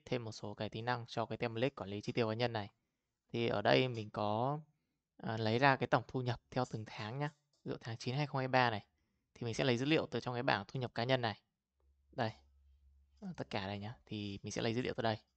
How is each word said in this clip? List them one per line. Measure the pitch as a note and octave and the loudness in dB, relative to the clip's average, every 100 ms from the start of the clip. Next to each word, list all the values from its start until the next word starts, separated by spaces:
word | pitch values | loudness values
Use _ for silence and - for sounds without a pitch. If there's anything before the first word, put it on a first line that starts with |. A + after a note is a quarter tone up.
| - | -4
thêm | B2+ | -4
một | A2 | -4
số | - G#2+ | -8 -10
cái | G#2 G#2 | -6 -6
tính | A2 A#2 | -4 -2
năng | A#2+ A#2 | -2 -2
cho | - A2 | -4 -4
cái | A2+ | -2
template | A#2+ A2+ B2+ | -2 0 -2
quản | - G2 | -2 -6
lý | G2+ | -6
chi | - | -4
tiêu | - A2+ | 0 0
cá | |
nhân | A2 A#2+ | 2 0
này. | A2+ G2+ _ _ _ _ _ _ | -2 -6 _ _ _ _ _ _
Thì | A#2+ A#2 | 0 2
ở | A2 | 2
đây | G#2 C3+ C3 | 6 6 4
mình | A2+ G#2+ | -2 -6
có, | - G#2 G#2+ B2+ D#3 D#3 _ _ _ _ _ | -2 0 2 0 -2 -8 _ _ _ _ _
à, | - A2 | -6 -2
lấy | A2 A#2 | 2 6
ra | C#3 C3 | 6 4
cái | B2 | 4
tổng | C3 - | 2 2
thu | C3 | -4
nhập | B2 A#2 _ | -2 -4 _
theo | C3 B2 | -2 -2
từng | A2+ G#2+ | -4 -8
tháng | - G#2+ C3 | -8 -8 -4
nhá. | D3 - _ _ - | -6 -6 _ _ -8
Ví | |
dụ | B2+ | -8
tháng | - A#2 | -6 -6
chín | - C3 | -2 -2
hai | C#3+ | 0
không | C3+ | 0
hai | C3 | 2
ba | B2+ B2 | 6 4
này, | G#2+ - _ _ _ _ | 2 -6 _ _ _ _
thì | - A#2+ | -6 -4
mình | |
sẽ | A2 | 2
lấy | C#3+ A#2 | 4 4
dữ | C3+ | 4
liệu | D#3 - | 4 4
từ | A#2+ | -2
trong | B2+ | -2
cái | B2 | -2
bảng | C3+ A2+ G2 | 2 2 0
thu | C3+ | -4
nhập | B2 - | -4 -2
cá | |
nhân | A#2+ C3 | 2 2
này. | A#2 G2+ _ _ _ _ _ _ _ | 2 -4 _ _ _ _ _ _ _
Đây. | - A2 - _ _ _ _ _ _ _ _ | -2 -2 -2 _ _ _ _ _ _ _ _
À, | G3 D#3+ | -12 -8
tất | B2 | -6
cả | A2 F#2+ | -4 -4
đây | G2+ | -6
nhá. | G#2+ B2 _ | -8 -12 _
Thì | G#2+ G#2 G2 | -6 -6 -6
mình | G#2+ | -6
sẽ | A2 | -2
lấy | A#2 | -2
dữ | A2+ | 0
liệu | B2+ - | -2 -2
từ | |
đây. | A2+ G#2+ - | 0 -2 -6